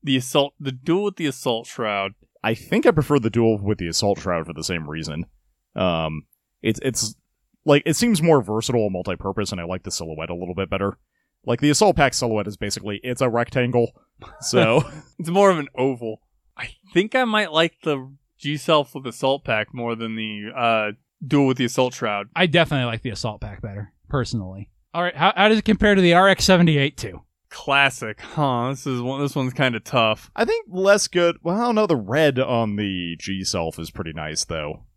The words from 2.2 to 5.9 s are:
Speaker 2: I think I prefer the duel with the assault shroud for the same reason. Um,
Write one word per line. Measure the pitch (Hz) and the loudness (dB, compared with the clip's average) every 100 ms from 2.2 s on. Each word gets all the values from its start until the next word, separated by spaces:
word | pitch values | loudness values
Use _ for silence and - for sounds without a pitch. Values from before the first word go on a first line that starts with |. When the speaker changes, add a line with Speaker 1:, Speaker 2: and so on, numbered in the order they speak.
| _ _ | _ _
Speaker 2:
I | - | -4
think | 113 - 214 | -4 -2 2
I | 277 | 2
prefer | 165 139 147 | 2 2 2
the | 113 | 2
duel | 117 113 107 | 2 2 2
with | 98 107 | -2 -4
the | 85 | -4
assault | 82 101 98 | -2 0 0
shroud | 95 87 | -2 -4
for | 82 | -4
the | 80 | -8
same | 80 87 76 | -6 -6 -6
reason. | 78 78 76 85 _ _ _ _ | -8 -8 -8 -10 _ _ _ _
Um, | - 92 | -2 0